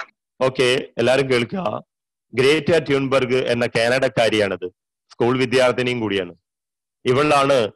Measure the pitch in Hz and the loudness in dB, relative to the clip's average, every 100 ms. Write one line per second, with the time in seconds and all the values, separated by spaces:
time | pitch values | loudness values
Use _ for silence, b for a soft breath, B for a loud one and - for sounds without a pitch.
0 | - _ _ - 131 135 123 131 - - | -20 _ _ -4 -2 0 0 0 -4 -2
1 | 120 135 135 123 117 196 107 120 - _ | 0 0 0 -2 -2 -6 -6 -8 -12 _
2 | _ _ _ 113 131 156 156 165 139 139 | _ _ _ 0 2 2 2 0 0 -2
3 | 135 135 123 131 131 120 120 117 117 127 | 0 0 0 -2 -2 -2 -2 0 0 0
4 | 131 123 113 107 101 90 90 - _ _ | 0 0 0 2 0 -2 -8 -14 _ _
5 | _ - 120 127 127 127 127 117 123 120 | _ -2 0 0 0 2 2 2 -2 -4
6 | 107 98 87 - _ _ _ _ _ _ | -2 -4 -4 -12 _ _ _ _ _ _
7 | - 127 151 143 139 135 104 | -2 0 2 2 2 2 0